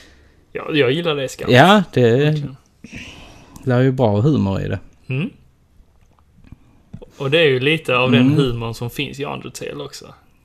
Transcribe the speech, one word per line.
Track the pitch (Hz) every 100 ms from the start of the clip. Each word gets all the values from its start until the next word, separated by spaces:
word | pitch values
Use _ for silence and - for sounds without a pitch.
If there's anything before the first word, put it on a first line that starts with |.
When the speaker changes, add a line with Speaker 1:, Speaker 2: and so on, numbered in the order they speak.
| - _ _ _ _
Speaker 1:
Ja, | - -
jag | 151 123
gillar | 156 170
det | 143 127
skarpt. | - -
Speaker 2:
Ja, | 123 175 208 175
det | 127 117 123
Speaker 1:
Verkligen. | 147 151 143 139 _ _ - - - - - - - -
Speaker 2:
lär | 127 123
ju | 131
bra | 131 113 101
humor | 143 127 98 98
i | 98
det. | 98 - _ -
Speaker 1:
Mm. | 131 220 - _ _ _ _ _ _ _ _ _ _ - - _ _ _ - - -
Och | 139
det | 160
är | 156
ju | 127
lite | 139 160 - 127
av | 127
den | 123
Speaker 2:
Mm. | 131 151
Speaker 1:
humorn | 131 117 117
som | 113 120
finns | - 131 131
i |
Undertale | 147 131 123 - - 71
också. | - - - - _ _